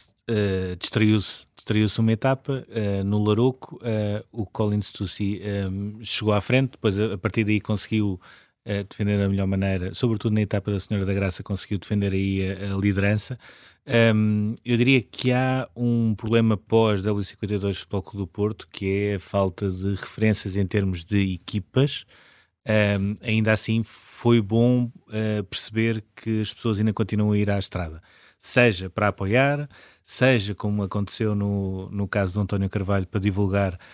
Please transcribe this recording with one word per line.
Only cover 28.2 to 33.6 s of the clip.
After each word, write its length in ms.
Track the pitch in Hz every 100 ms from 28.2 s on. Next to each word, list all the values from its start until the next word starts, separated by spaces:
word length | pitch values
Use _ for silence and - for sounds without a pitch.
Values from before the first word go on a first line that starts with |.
| - _
seja 500 | - 127 120 90 92
para 200 | - 104
apoiar, 600 | - 98 120 139 143 147 - - _ -
seja 480 | - 127 120 98
como 300 | 98 104 104
aconteceu 500 | 98 104 101 - 110
no, 560 | 101 101 101 95 95 95
no 200 | 101 98
caso 240 | 104 92
do 80 | 95
António 280 | 98 101 98
Carvalho, 380 | 104 95 98 95
para 140 | 104
divulgar 580 | 101 95 98 101